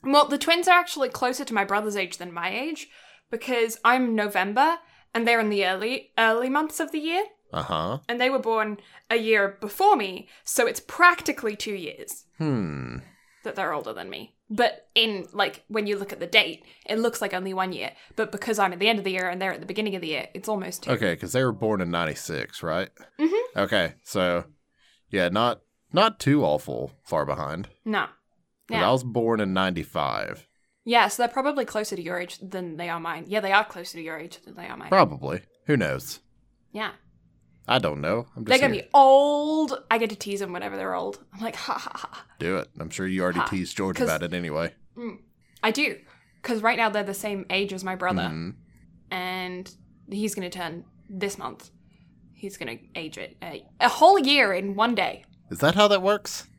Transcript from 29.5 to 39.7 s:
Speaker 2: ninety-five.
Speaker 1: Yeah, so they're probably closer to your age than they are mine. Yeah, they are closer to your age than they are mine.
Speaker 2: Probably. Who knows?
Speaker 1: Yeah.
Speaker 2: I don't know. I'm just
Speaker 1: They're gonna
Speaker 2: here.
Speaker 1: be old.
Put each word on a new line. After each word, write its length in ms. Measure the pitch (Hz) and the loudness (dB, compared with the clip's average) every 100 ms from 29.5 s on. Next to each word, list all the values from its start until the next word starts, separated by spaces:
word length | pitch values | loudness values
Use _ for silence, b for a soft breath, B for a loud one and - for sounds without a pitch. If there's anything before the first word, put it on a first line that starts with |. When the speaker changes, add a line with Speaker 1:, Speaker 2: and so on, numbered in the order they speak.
Speaker 2:
ninety-five. 960 | 95 95 87 78 85 71 52 50 50 - _ _ _ - | 2 2 0 -4 -2 -2 -2 -6 -8 -16 _ _ _ 2
Speaker 1:
Yeah, 220 | 240 202 | 4 4
so 140 | - | 2
they're 80 | 240 | -2
probably 320 | 262 269 285 226 | 0 -2 -2 -4
closer 300 | 220 214 190 | -4 -4 -6
to 60 | |
your 180 | 165 175 | -6 -6
age 180 | 180 - | -8 -12
than 380 | 190 190 175 156 | -10 -8 -8 -8
they 120 | 175 | -6
are 100 | 165 | -6
mine. 260 | 165 165 165 | -6 -8 -2
Yeah, 120 | 208 | -2
they 100 | 196 | 4
are 100 | 196 214 | 4 4
closer 320 | 180 180 170 | -8 -12 -12
to 60 | |
your 140 | 160 160 | -10 -10
age 220 | 165 - | -12 -16
than 120 | - - | -20 -16
they 120 | 175 | -14
are 100 | - | -14
mine. 120 | - | 2
Speaker 2:
Probably. 520 | 190 120 71 69 87 - _ - | 4 4 2 -6 -6 -8 _ 0
Who 100 | 143 | 2
knows? 420 | 82 65 - - _ _ _ _ _ | 2 -2 -6 -14 _ _ _ _ _
Speaker 1:
Yeah. 200 | 208 214 - _ _ _ _ _ _ - | -8 -8 -10 _ _ _ _ _ _ 0
Speaker 2:
I 140 | 123 | 0
don't 220 | 82 73 | 0 -2
know. 260 | 76 110 - - | -2 -4 -6 -12
I'm 80 | |
just 60 | 110 254 | 2 4
Speaker 1:
They're 80 | 277 | 4
gonna 60 | |
Speaker 2:
here. 100 | 214 | 0
Speaker 1:
be 60 | - | 4
old. 920 | 277 269 269 285 294 302 311 302 | 8 10 8 6 2 0 0 0